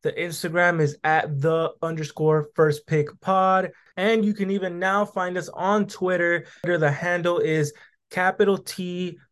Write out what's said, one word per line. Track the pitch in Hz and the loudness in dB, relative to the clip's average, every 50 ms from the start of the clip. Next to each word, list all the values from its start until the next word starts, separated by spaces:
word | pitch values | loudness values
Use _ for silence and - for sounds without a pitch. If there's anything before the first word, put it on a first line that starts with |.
| _ | _
The | 156 - | -4 -4
Instagram | - 170 175 160 - - 175 160 175 175 175 170 165 156 | -4 -6 -8 -8 -8 -8 -4 0 2 2 2 4 2 0
is | 143 143 - - | 0 0 -2 0
at | 156 156 156 - 156 151 139 | 2 2 2 2 0 -4 0
the | 139 160 160 165 165 - - _ | 0 2 2 2 0 -2 -4 _
underscore | - 160 165 156 156 147 - - 156 156 156 156 151 147 _ | -6 -6 -4 -6 -8 -8 -6 0 2 2 2 2 0 -2 _
first | - 160 156 147 147 - | 2 2 2 2 -2 -2
pick | - 160 151 147 147 - - - | -2 0 0 0 -2 -6 -10 -2
pod. | - 190 190 190 190 190 190 185 175 - _ _ _ _ | 0 2 2 4 4 4 2 0 -2 -8 _ _ _ _
And | - 185 208 226 226 214 | -2 0 2 2 2 2
you | 208 208 | 0 0
can | 214 196 190 | -2 -2 -2
even | 196 202 185 185 175 175 | -2 -2 -2 -4 -4 -2
now | 180 190 196 202 208 | -2 0 0 0 0
find | 202 - 190 180 180 180 185 | -2 -2 -4 -4 -2 -4 -6
us | 160 - | -6 -8
on | - - 170 190 208 214 202 | -8 -4 0 0 2 2 0
Twitter. | 202 - - 185 185 180 175 175 170 175 170 - - - - - | -2 -4 -4 -2 0 0 2 2 2 0 0 -2 -8 -18 -8 -2
The | 165 175 170 160 - | -2 0 2 2 2
handle | 143 139 170 175 175 175 165 175 175 175 | 0 0 -2 -2 -2 -2 0 0 0 0
is | - 156 160 156 151 143 - - - _ _ _ _ _ | 0 0 0 0 -2 -2 -4 -14 -20 _ _ _ _ _
capital | - 185 180 185 185 - 208 196 196 180 | -4 0 0 0 2 2 2 2 2 -2
T | - - - - 185 180 175 180 180 175 160 - _ _ | -4 -10 -10 -8 -8 -8 -6 -6 -6 -6 -8 -12 _ _